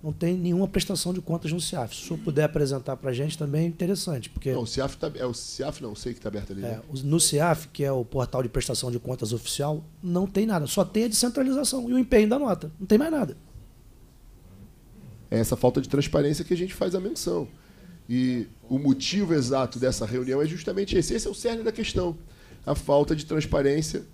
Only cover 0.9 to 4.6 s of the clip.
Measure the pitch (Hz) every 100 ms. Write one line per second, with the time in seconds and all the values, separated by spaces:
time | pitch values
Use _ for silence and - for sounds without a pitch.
0.9 | 190 175 185 - 165 160 170 156 180 113
1.9 | - - 160 - 143 151 151 143 135 127
2.9 | 131 139 120 147 156 147 143 170 165 180
3.9 | 196 - 139 107 - 139 127